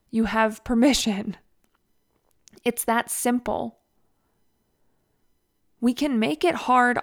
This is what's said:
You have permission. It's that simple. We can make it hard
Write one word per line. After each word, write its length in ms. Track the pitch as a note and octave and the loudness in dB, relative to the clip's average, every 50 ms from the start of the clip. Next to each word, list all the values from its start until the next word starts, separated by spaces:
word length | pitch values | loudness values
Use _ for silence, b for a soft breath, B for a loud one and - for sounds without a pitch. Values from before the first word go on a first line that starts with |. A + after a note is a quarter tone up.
| _ _ | _ _
You 140 | - A3+ A3+ | -2 0 0
have 380 | F#3+ A3+ A3 A3 A3 A3 - - | 0 2 0 0 0 0 -6 -6
permission. 760 | - - A3+ B3 D4 A#3+ - - A3+ G3 G3 A3 A3 F3+ - _ _ _ _ _ _ _ _ _ _ _ _ _ _ _ _ _ _ _ _ _ - _ - - | -2 2 4 4 4 4 4 0 -2 -2 -2 -4 -8 -10 -12 _ _ _ _ _ _ _ _ _ _ _ _ _ _ _ _ _ _ _ _ _ -20 _ -6 -4
It's 200 | A#3+ A#3 - - | -4 -4 -4 -2
that 260 | - A3+ A#3 - - | -2 -2 -2 -2 -4
simple. 680 | - - - A#3+ B3 B3 - - - F2 - A#3 - _ _ _ _ _ _ _ _ _ _ _ _ _ _ _ _ _ _ _ _ _ _ _ _ _ _ _ _ _ _ _ _ _ _ _ _ _ _ _ _ - | -6 -4 -2 -2 -2 -2 -2 -4 -6 -4 -6 -8 -12 _ _ _ _ _ _ _ _ _ _ _ _ _ _ _ _ _ _ _ _ _ _ _ _ _ _ _ _ _ _ _ _ _ _ _ _ _ _ _ _ -4
We 140 | A#3 A#3+ A#3+ | -2 -2 -2
can 260 | - C#4+ D4+ B3+ A3 | 0 -2 -2 0 0
make 240 | G#3+ C4 D#4 - - | 0 0 -2 0 0
it 100 | F4 C4 | 0 0
hard 460 | A3+ - - B3+ B3+ B3 B3 A#3+ - | 0 -2 2 2 4 4 2 0 -2